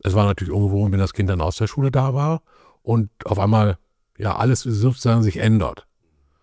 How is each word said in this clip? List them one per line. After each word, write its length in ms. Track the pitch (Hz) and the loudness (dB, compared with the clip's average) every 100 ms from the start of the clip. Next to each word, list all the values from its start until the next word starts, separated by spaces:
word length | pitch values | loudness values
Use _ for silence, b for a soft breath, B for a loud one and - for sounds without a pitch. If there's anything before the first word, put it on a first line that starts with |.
es 120 | 98 | -2
war 120 | 98 101 | 2 2
natürlich 260 | 95 95 | 0 -2
ungewohnt, 400 | 92 101 101 104 | 0 0 0 0
wenn 80 | 95 | 0
das 120 | 92 | -2
Kind 180 | - 98 | -2 -2
dann 100 | 92 | 0
aus 160 | 80 - | -2 -2
der 100 | 107 | -4
Schule 240 | - 135 | -2 0
da 220 | 135 135 | 0 0
war 280 | 131 147 160 b b b b | -2 -2 -4 b b b b
und 280 | - 117 104 - | -2 -2 -2 -6
auf 140 | - 101 | -4 0
einmal, 400 | 98 110 104 90 _ _ _ - | 2 4 2 -2 _ _ _ -8
ja, 180 | 104 - | -4 0
alles 240 | 127 123 | 0 0
sozusagen 600 | 131 107 123 123 117 117 | -2 0 0 0 0 2
sich 160 | 107 - | 2 0
ändert. 480 | 110 110 - - _ _ _ _ _ _ | 2 2 0 -8 _ _ _ _ _ _